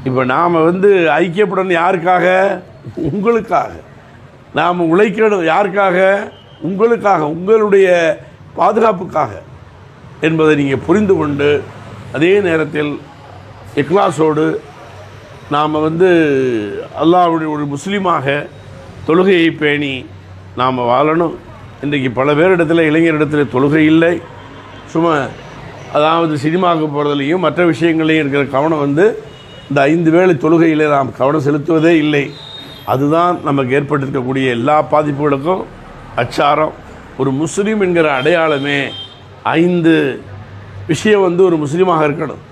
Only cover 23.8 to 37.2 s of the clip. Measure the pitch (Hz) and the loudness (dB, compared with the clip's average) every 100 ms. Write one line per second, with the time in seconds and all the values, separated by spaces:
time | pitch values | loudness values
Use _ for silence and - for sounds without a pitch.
23.8 | 156 160 165 180 - - - - - - | 4 4 2 0 -8 -20 -20 -20 -20 -20
24.8 | - 165 170 151 123 - - - - - | -6 -2 0 0 -4 -10 -18 -18 -18 -18
25.8 | - 143 151 165 165 151 147 170 185 170 | -6 0 2 2 0 0 -2 0 0 0
26.8 | 156 143 147 143 139 180 160 165 175 147 | -2 -2 -2 -2 -2 0 0 2 0 2
27.8 | 165 160 160 160 143 143 131 131 151 160 | 0 2 2 2 0 0 0 0 0 0
28.8 | 143 143 208 - - - - - - 143 | 0 2 2 0 -12 -20 -20 -20 -4 0
29.8 | 139 165 160 165 185 156 156 165 165 151 | 2 4 4 4 4 2 2 4 4 2
30.8 | 151 143 135 - 127 151 135 147 143 160 | 2 0 -2 -2 0 0 0 -2 0 2
31.8 | 160 170 151 147 135 - - - - - | 4 2 2 0 -4 -10 -18 -18 -18 -14
32.8 | - 127 143 160 175 175 143 139 127 139 | -4 0 2 2 0 -2 -2 -2 0 -2
33.8 | 139 143 135 139 127 131 131 117 123 151 | 0 -4 -4 -6 -4 -2 -2 -2 0 0
34.8 | 143 151 151 139 147 139 147 185 - - | 2 0 0 -2 -2 -2 -2 -4 -6 -14
35.8 | - - - - - - 147 147 156 - | -20 -20 -10 -6 -4 0 0 2 -2 -6
36.8 | - - - - | -20 -20 -20 -4